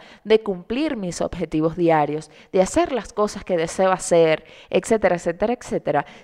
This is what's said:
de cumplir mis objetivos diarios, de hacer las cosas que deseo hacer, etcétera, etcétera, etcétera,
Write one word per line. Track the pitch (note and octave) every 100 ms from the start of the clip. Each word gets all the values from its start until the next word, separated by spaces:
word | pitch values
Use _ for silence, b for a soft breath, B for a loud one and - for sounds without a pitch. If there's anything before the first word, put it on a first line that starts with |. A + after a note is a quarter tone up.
| B B
de | G3+ G#3+
cumplir | A3 F3+ F3 A#3+ D#4 A#3+
mis | F3+ -
objetivos | E3+ F3 E3 D#3 D#3+ E3
diarios, | E3+ D#3+ D3 D3+ - B B
de | F#3+
hacer | F#3+ D#4 E4+
las | B3 -
cosas | - G#3 G3+ -
que | F3+
deseo | E3 - F#3+
hacer, | F#3 - E3+ D#3+ D#3 - B B
etcétera, | F#3+ - A3+ G3 F3
etcétera, | F3 E3+ G#3+
etcétera, | B3 - F#3 - D3 - B